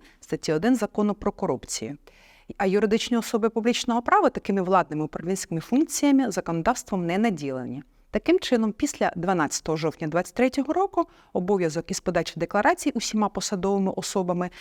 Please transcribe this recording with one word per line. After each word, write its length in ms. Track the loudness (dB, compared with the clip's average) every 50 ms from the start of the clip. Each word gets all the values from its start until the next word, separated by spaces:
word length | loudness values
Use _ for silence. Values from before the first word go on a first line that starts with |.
| -4 -8 _ _
статті 340 | -10 -8 -8 -4 -2 0 0
один 220 | 2 2 2 2
Закону 380 | 2 0 -2 -2 0 0 0 0
про 180 | -2 -4 -6
корупцію. 640 | -4 -2 -2 -2 -2 -4 -6 -8 -8 -8 -8 -10 -10 -12 _ -20 -20 _ -20 -20 -20 _ _ -12 -6
А 80 | -2 0
юридичні 520 | 2 2 4 4 4 2 2 0 0 0
особи 320 | 0 0 0 0 0 0 0
публічного 520 | 0 0 0 0 0 0 0 -2 -2 -2
права 280 | 2 2 4 4 4 4
такими 320 | 2 0 -2 -2 0 0
владними 420 | 2 4 4 4 2 2 -2 -4 -4
управлінськими 580 | -4 -6 -6 -4 -4 -4 -4 -4 -6 -6 -6
функціями 720 | -2 0 2 2 2 0 0 0 2 4 4 4 4 2
законодавством 720 | -2 -2 -2 -2 -2 0 0 0 0 -2 -2 -4 -4 -2 0
не 120 | 0 0
наділені. 680 | 2 2 2 0 -2 -4 -6 -6 -6 -6 -8 -10 -10 -12 _ _ _ _ _
Таким 280 | -6 -2 2 4 2 4
чином, 320 | 4 2 2 2 2 0
після 400 | 0 -2 -2 -2 0 0 0 0 0
дванадцятого 600 | 0 0 0 2 2 0 0 -2 -4 -2 -2 -2
жовтня 300 | 0 -2 -2 -4 -4 -4
двадцять 280 | -2 0 -2 -2 -2 0
третього 380 | 2 2 2 2 0 -2 0 0
року 320 | 0 0 0 0 -2 -2 -2 _ -20 _ _ -4
обов'язок 580 | -2 0 2 2 2 2 0 -2 -4 -4 -4
із 80 | -6 -6
подачі 340 | -2 -2 0 0 0 -2 -4
декларацій 540 | -4 -4 0 2 2 4 4 2 2 0 -2 -2
усіма 340 | -2 -2 -2 0 0 0 0
посадовими 600 | 0 -4 -4 -2 -2 -2 0 0 2 2 0 0 -2
особами 540 | -4 -4 -2 -2 0 0 0 0 -2 -2 -6 -8 -14